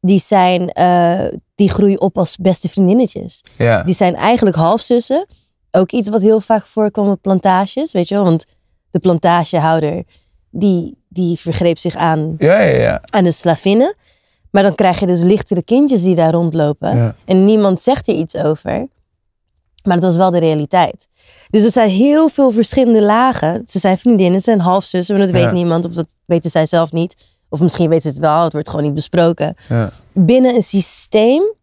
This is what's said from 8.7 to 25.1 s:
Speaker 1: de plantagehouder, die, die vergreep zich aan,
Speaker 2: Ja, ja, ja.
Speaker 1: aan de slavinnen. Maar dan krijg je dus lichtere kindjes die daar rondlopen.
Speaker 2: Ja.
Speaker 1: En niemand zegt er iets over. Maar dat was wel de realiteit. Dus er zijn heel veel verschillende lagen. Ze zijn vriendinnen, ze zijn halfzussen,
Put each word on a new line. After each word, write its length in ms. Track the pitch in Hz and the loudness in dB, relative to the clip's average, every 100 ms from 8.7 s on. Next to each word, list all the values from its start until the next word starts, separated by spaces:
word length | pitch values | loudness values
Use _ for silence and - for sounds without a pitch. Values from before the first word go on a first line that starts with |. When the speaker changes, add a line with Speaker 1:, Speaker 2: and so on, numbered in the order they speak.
| _ _ | _ _
Speaker 1:
de 80 | - | -2
plantagehouder, 1040 | 180 170 175 175 160 175 156 160 151 165 - _ _ _ _ | 0 0 2 0 0 -2 0 0 -2 -6 -12 _ _ _ _
die, 460 | - 202 180 165 - _ | -4 0 0 -4 -14 _
die 300 | 180 180 170 | -6 -4 -4
vergreep 400 | - - 175 165 | -6 -2 -2 -2
zich 160 | 175 - | -6 -4
aan, 380 | 165 156 156 156 | -2 -2 -4 -2
Speaker 2:
Ja, 220 | 147 196 | 0 2
ja, 180 | 190 127 | 2 2
ja. 200 | 113 - | 0 -2
Speaker 1:
aan 200 | - 214 | -4 0
de 80 | 175 | 0
slavinnen. 600 | 160 175 160 190 208 277 415 _ _ _ _ _ | 0 -2 -2 0 2 0 -2 _ _ _ _ _
Maar 120 | 202 | 0
dan 120 | 196 | 0
krijg 260 | - 185 175 | 2 0 0
je 60 | 190 | -2
dus 160 | 180 | 0
lichtere 420 | 175 202 - 180 | 2 0 0 -6
kindjes 380 | - 247 285 247 | 0 0 2 2
die 120 | 180 | 2
daar 180 | 170 160 | 2 2
rondlopen. 640 | 170 170 165 147 147 - 120 | 2 -2 0 -2 -2 -2 0
Speaker 2:
Ja. 180 | 117 - | -2 -4
Speaker 1:
En 200 | - 190 | -2 2
niemand 360 | 196 220 196 185 | 4 4 2 0
zegt 280 | - 277 - | 0 -2 -2
er 60 | |
iets 220 | 170 160 165 | -4 -4 -4
over. 500 | 151 156 - 165 262 _ _ _ _ _ _ _ _ _ | -4 -4 -4 -6 -8 _ _ _ _ _ _ _ _ _
Maar 100 | - | -2
dat 100 | 175 | 0
was 120 | 185 170 | 2 2
wel 140 | 185 | 2
de 80 | 175 | 2
realiteit. 680 | 165 151 147 185 160 - _ _ _ - _ | 0 -2 0 0 0 -4 _ _ _ -20 _
Dus 140 | 214 | 2
er 60 | 214 | 2
zijn 180 | 247 220 | 2 2
heel 400 | 185 269 294 320 | 2 2 4 2
veel 220 | - 269 | 2 0
verschillende 520 | 220 226 - 247 226 | 2 0 2 2 4
lagen. 600 | 208 220 262 - 156 175 240 | 2 2 2 0 -2 -4 -6
Ze 120 | - | -4
zijn 200 | 196 185 | -2 0
vriendinnen, 400 | 247 220 180 190 | 2 2 2 0
ze 40 | 196 | 0
zijn 100 | 214 | 0
halfzussen, 560 | 175 185 - 185 180 | 2 0 -2 -6 -2